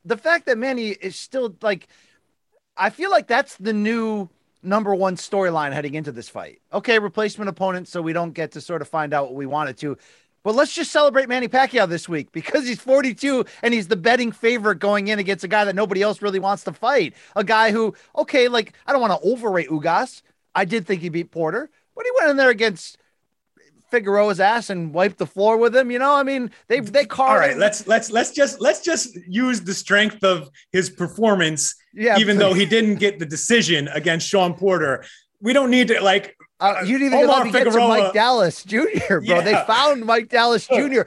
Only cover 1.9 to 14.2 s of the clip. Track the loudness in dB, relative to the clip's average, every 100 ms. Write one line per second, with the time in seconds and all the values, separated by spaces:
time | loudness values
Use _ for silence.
1.9 | _ _ _ _ _ _ _ _ -4 -4
2.9 | -2 0 0 2 -2 -2 -8 -4 -2 -2
3.9 | -2 -2 -4 -8 _ _ _ -4 -2 0
4.9 | 0 -2 -4 -4 -2 0 0 -4 -6 -6
5.9 | -8 -10 -12 -14 -14 -16 -18 _ -6 0
6.9 | 0 0 -4 -6 -6 -10 -4 -4 -4 -8
7.9 | -8 -6 -4 -6 -6 -10 -10 -10 -10 -6
8.9 | -6 -2 -2 -4 -6 -6 -4 -6 -6 -8
9.9 | -10 _ _ _ _ -2 0 0 -2 -4
10.9 | 2 2 2 0 -2 0 0 2 2 0
11.9 | -2 -6 -8 -8 -12 -4 -2 -2 -6 2
12.9 | 2 2 -2 -2 -2 -4 -4 -2 -2 -2
13.9 | 0 2 2